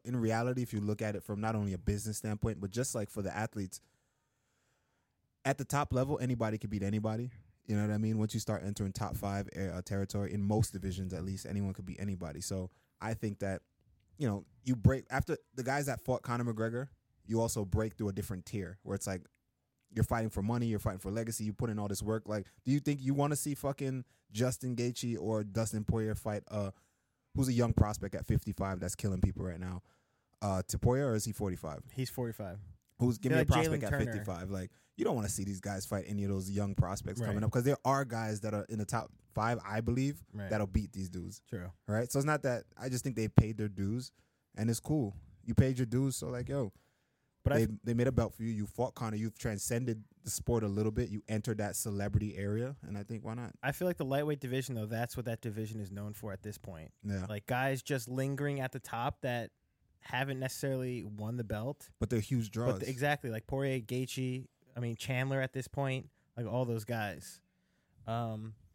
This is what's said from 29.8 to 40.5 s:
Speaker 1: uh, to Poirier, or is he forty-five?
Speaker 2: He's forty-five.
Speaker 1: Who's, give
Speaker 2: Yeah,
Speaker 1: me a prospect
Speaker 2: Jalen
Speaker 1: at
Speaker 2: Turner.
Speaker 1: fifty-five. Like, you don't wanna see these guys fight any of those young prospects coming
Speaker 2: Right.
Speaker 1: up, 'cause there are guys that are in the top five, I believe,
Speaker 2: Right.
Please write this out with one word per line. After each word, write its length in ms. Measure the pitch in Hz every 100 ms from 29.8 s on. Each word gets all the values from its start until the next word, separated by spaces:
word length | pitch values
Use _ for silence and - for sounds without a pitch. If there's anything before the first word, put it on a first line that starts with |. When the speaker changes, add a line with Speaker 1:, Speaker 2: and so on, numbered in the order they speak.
| - _ _ _ _ _
Speaker 1:
uh, 180 | 101 95 -
to 100 | -
Poirier, 300 | 120 127 143
or 40 | 110
is 100 | 113
he 60 |
forty-five? 500 | 101 101 90 80 73 - 135
Speaker 2:
He's 140 | 127
forty-five. 480 | - 120 - 98 104 101 - _ -
Speaker 1:
Who's, 180 | 123 113
give 140 | 127
Speaker 2:
Yeah, 60 | 160
Speaker 1:
me 40 |
a 20 | 151
prospect 360 | - 160 147
Speaker 2:
Jalen 40 | 104
Speaker 1:
at 40 |
Speaker 2:
Turner. 160 | 139 120
Speaker 1:
fifty-five. 400 | 107 98 85 95
Like, 180 | 95 90 - _ -
you 100 | -
don't 100 | 131
wanna 140 | 101
see 140 | -
these 180 | 98 95
guys 260 | 101 98 -
fight 160 | 101 -
any 160 | 101
of 60 | 98
those 220 | 98 95
young 240 | 101 101 95
prospects 440 | 90 98 - 104
coming 180 | 113 110
Speaker 2:
Right. 60 | 110
Speaker 1:
up, 60 |
'cause 120 | 127
there 140 | 123 -
are 220 | 127 139 131
guys 360 | 113 110 107
that 120 | 107
are 120 | 104 -
in 120 | 110
the 80 | 104
top 260 | 117 - - _
five, 240 | - 110 117 98
I 160 | 107
believe, 420 | 117 123 139 147 -
Speaker 2:
Right. 180 | 104 98